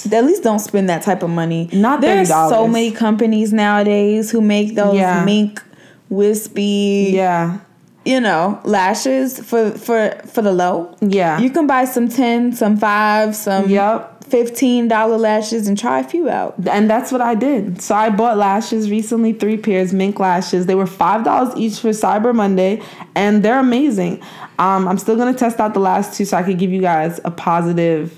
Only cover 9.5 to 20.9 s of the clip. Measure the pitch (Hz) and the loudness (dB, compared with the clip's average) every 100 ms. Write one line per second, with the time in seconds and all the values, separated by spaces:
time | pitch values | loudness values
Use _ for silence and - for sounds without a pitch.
9.5 | 233 214 - - 226 214 - - - 208 | -2 0 -4 -2 0 0 -4 -8 -2 0
10.5 | 180 180 170 175 - 208 196 170 156 254 | 2 0 -2 -6 -4 0 2 0 0 0
11.5 | 320 294 262 254 247 233 240 240 233 240 | 0 0 0 0 0 -2 0 0 0 0
12.5 | 233 208 208 214 208 214 214 214 214 202 | 0 0 2 2 2 2 2 0 -2 -2
13.5 | 196 196 196 202 226 - - - 240 233 | 0 2 2 2 -2 -6 -18 -2 0 0
14.5 | 233 262 240 233 220 220 220 220 214 220 | 0 0 2 2 0 0 2 2 0 -2
15.5 | 226 208 202 240 262 262 339 277 - 92 | -4 -2 -2 0 -2 -2 -2 -2 -2 -4
16.5 | - 180 202 214 220 247 254 240 226 269 | -4 -2 0 2 0 0 -2 0 0 0
17.5 | 262 190 180 - 208 220 202 233 208 196 | -2 -4 -6 -2 0 0 2 2 2 2
18.5 | 196 220 220 214 214 214 226 226 220 208 | 0 -2 -2 -2 -2 -2 0 0 0 -2
19.5 | 214 214 185 185 190 196 202 185 180 185 | -2 0 0 0 0 -2 0 0 0 0
20.5 | 180 185 190 190 | -2 0 0 0